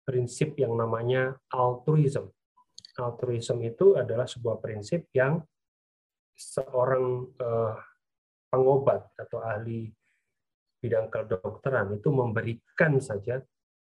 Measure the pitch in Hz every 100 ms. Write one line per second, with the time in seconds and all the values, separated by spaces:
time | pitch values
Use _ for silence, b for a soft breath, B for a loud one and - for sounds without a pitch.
0 | - 123 120 - 120 - 120 117 113 113
1 | 120 131 131 135 - 131 123 123 - 156
2 | 135 120 101 - _ _ _ _ - -
3 | 123 117 123 120 117 120 113 - 190 165
4 | 113 113 123 123 117 107 - 104 101 170
5 | - 131 135 165 - _ _ _ _ _
6 | _ _ _ - - - 135 131 127 131
7 | 127 123 127 - 120 113 113 110 B B
8 | _ _ _ _ _ 131 131 139 123 101
9 | - - 110 117 113 107 113 113 113 104
10 | _ _ _ _ _ _ _ _ 120 110
11 | 110 113 107 113 101 104 131 123 98 104
12 | - 131 120 110 117 117 _ - 160 135
13 | - 101 104 131 - _ _ _